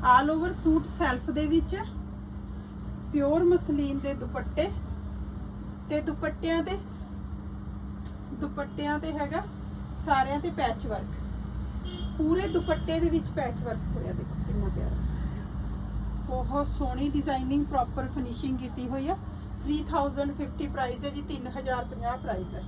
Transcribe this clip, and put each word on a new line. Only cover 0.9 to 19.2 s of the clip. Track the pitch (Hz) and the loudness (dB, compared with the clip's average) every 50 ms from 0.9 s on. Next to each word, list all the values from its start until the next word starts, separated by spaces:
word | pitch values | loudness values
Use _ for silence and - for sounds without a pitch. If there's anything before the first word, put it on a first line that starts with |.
| - - 339 269 247 247 - - | -2 0 2 2 2 0 0 -2
ਦੇ | 254 294 302 294 | 0 2 2 4
ਵਿੱਚ | 311 330 - - - 392 440 - - - - - - - - - - - - - - - - - - - - - - - - - | 4 4 4 4 0 -2 -2 -4 -6 -6 -6 -6 -8 -8 -8 -8 -8 -8 -6 -6 -6 -8 -8 -8 -8 -8 -6 -6 -6 -6 -6 0
ਪਿਓਰ | - 294 277 277 302 339 359 | 2 4 6 6 6 8 8
ਮਸਲਿਨ | 349 359 339 - - 294 285 285 277 277 277 277 | 8 8 6 6 4 2 2 2 0 0 0 0
ਦੇ | 277 277 | -2 -2
ਦੁਪੱਟੇ | 233 240 - - 254 247 - - 294 311 403 381 - - - - - - - - - - - - - - - - - - - - - - - | -2 -4 -4 -4 -2 -4 -2 2 2 2 2 2 -2 -4 -4 -6 -6 -4 -6 -6 -6 -6 -6 -6 -6 -8 -8 -8 -8 -8 -8 -8 -8 -4 -2
ਤੇ | 302 302 | 0 0
ਦੁਪੱਟਿਆਂ | 302 311 302 - - 302 302 - - 330 330 330 302 | 0 0 -2 0 -2 -2 -2 0 0 2 2 2 2
ਤੇ, | 349 381 403 - - - - - - - - - - - - - - - - - - - - - - - - - - - - - - - - | 2 -2 -4 -4 -6 -8 -8 -8 -8 -8 -8 -6 -6 -6 -6 -6 -6 -8 -6 -8 -6 -8 -8 -6 -8 -8 -8 -8 -8 -8 -8 -8 -8 -6 -4
ਦੁਪੱਟਿਆਂ | 294 294 - 294 285 285 - - 294 294 294 302 | -4 -4 -2 -4 -4 -4 -4 -4 0 0 0 0
ਤੇ | 302 320 302 | 0 -2 -2
ਹੈਗਾ | 302 294 285 311 349 - - - - - - - - - - - - - | -2 -2 0 0 -2 -2 -4 -8 -8 -8 -8 -6 -8 -6 -6 -6 -4 2
ਸਾਰਿਆਂ | - 285 269 262 262 277 294 | 4 6 6 6 4 2 0
ਤੇ | 311 349 - - | 0 -2 0 2
ਪੈਚ | 277 240 220 208 - - | 2 2 2 0 -2 -2
ਵਰਕ। | 214 190 - - - - - - - - - - - - - - - - - - - - - - - - | -2 -2 -2 -4 -4 -4 -4 -4 -4 -4 -4 -4 -4 -4 -4 -4 -4 -4 -4 -4 -6 -4 -4 -4 0 2
ਪੂਰੇ | 311 311 330 370 392 403 | 4 6 6 6 4 4
ਦੁਪੱਟੇ | 320 349 339 - 311 311 - - 320 330 | 2 2 4 4 2 2 2 2 2 4
ਦੇ | 330 339 | 4 4
ਵਿੱਚ | 311 330 311 - | 4 4 2 2
ਪੈਚ | - 320 277 247 240 - - | -2 0 0 0 -2 -2 -2
ਵਰਕ | 233 226 - - - - | -2 -2 -2 -2 -2 -2
ਹੋਇਆ, | - - - - | -2 -2 -2 -2
ਦੇਖੋ | - - - - - - - | -2 -4 -4 -4 -4 -2 0
ਕਿੰਨਾ | - - - - - | 0 2 2 2 0
ਪਿਆਰਾ। | - - - - - - - - - - - - - - - - - - - - - - - - - - - - - - - | 0 0 0 0 2 0 0 0 0 -2 -2 -2 -4 -6 -4 -4 -4 -4 -4 -4 -4 -4 -4 -4 -2 -2 -2 -4 -4 -4 -2
ਬਹੁਤ | 254 254 254 240 262 285 285 285 | -2 -2 -2 0 0 2 2 2
ਸੋਹਣੀ | - - 294 262 254 254 285 294 | 0 0 0 0 0 0 0 2
ਡਿਜ਼ਾਈਨਿੰਗ, | 269 294 285 311 269 262 262 262 269 285 294 | 2 2 2 2 0 0 2 2 2 2 2
ਪ੍ਰੋਪਰ | 294 285 277 240 - - 277 269 262 | 4 2 2 2 2 0 -4 -4 -2
ਫਿਨਿਸ਼ਿੰਗ | - 294 254 240 233 - - 269 262 240 | -2 -2 -2 -2 -4 -4 -2 -2 -2 -2
ਕੀਤੀ | 254 247 - - 247 247 | -2 -4 -4 -4 -4 -4
ਹੋਈ | 254 269 269 294 | -2 -2 0 0
ਆ। | 381 - | -2 -2